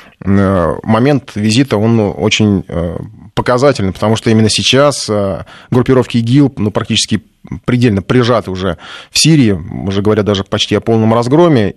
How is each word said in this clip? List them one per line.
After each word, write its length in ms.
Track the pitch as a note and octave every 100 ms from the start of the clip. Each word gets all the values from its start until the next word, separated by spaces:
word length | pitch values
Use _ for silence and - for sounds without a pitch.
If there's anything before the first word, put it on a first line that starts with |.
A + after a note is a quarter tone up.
| - _
э, 540 | F#2+ G2 G2 G2 E2 -
момент 500 | - A2 C3+ C#3 - G#2
визита, 420 | G#2+ A2 C3+ G#2+
он, 180 | A2 A2+
ну, 140 | G2+
очень, 540 | - G#2+ B2+ G#2+ G2 -
э, 300 | E2 E2+ E2 G#2 A2 G#2
показательный, 600 | - - B2 C#3+ B2 F#2+
потому 240 | - G#2+ A2
что 120 | -
именно 220 | A2 A2
сейчас, 560 | - G2 B2+ D3 - -
э, 360 | G#2 G2 E2+ - - -
группировки 480 | B2 B2 B2+ - A#2+
игил, 340 | A#2 C3+ C#3 -
ну, 120 | G#2
практически 520 | - - A2 - G#2+ - _ - -
предельно 380 | - B2 A#2+ G2
прижаты 480 | - C3+ A#2 A#2 G2
уже 280 | F#2 F#2+ E2 - - -
в 80 | -
Сирии, 340 | D3+ D#3+ A2+
уже 500 | F#2 E2+ A#1+ E2+ G2
говорят 240 | G2+ G#2+ G2+
даже 160 | G2
почти 320 | G2 G#2 -
о 60 | G2+
полном 340 | A#2 A2+ A2
разгроме, 580 | A2+ A#2+ D3+ F3 C3 G2